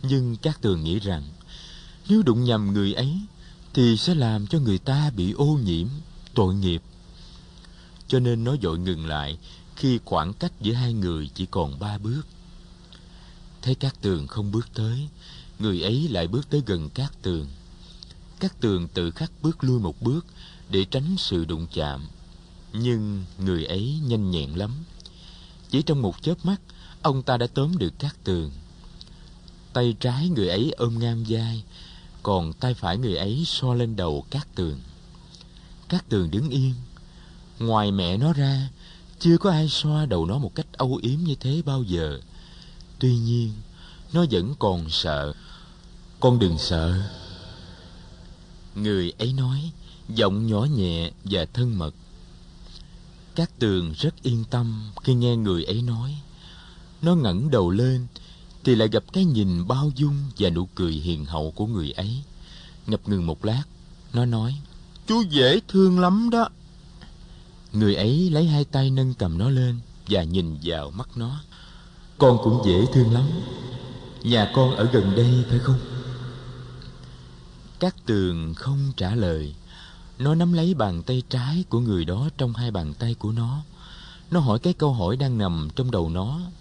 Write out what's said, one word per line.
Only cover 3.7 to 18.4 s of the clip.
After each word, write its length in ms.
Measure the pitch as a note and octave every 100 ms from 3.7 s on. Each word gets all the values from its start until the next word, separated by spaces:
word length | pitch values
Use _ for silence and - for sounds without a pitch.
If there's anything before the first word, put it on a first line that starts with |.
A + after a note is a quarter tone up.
thì 220 | - A#2+ A2
sẽ 180 | -
làm 320 | E3+ A#2 G#2+ G#2
cho 120 | E3
người 200 | A#2+ F#2+
ta 320 | - C3+ D3+
bị 220 | G#2+ F2+
ô 260 | - C#3+ D3+
nhiễm, 220 | G2+ E2 F2 D3 - - -
tội 200 | - F#2+
nghiệp. 280 | G2 F#2+ E2 - - - - - - - - - - - - -
Cho 120 | C3
nên 240 | B2 A#2
nó 120 | A#2 C#3+
vội 160 | F#2 E2
ngừng 280 | F2+ E2 D#2+
lại 320 | D2+ C#2+ E2+ - - - -
khi 220 | C3+ A#2+
khoảng 280 | - E2+ D#2+
cách 200 | G#2+ F3 -
giữa 120 | G#2
hai 200 | A#2+ B2
người 380 | A2+ F2+ D#2+ C#2+
chỉ 120 | - F#2
còn 320 | G2 D2+ C#2
ba 200 | G2+ G#2
bước. 240 | G#2+ C#3 - - - - - - - - - - - - - -
Thấy 120 | B2
Cát 260 | C3 C3+ -
Tường 260 | G2+ F2 C#2
không 260 | - G2+
bước 160 | A2 A#2
tới, 340 | - A2 B2 D3 - - - - -
người 240 | G#2+ F2+
ấy 260 | F2 B2+ D#3+
lại 180 | F#2 E2+
bước 240 | A#2+ C#3+
tới 120 | D3 A#2+
gần 240 | F2+ D2+
Cát 320 | - C#3 -
Tường. 240 | F#2+ E2+ C#2+ C2+ - - - - - - - -